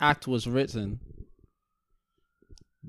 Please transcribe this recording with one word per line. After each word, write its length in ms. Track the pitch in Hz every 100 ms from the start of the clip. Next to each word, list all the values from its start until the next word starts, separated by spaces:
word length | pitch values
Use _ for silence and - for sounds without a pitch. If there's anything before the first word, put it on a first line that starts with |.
act 260 | 147 147 127
was 220 | 123 120
written, 500 | 127 139 113 98 - - - - - - _ _ _ _ _ _ _ _ _ _ - - _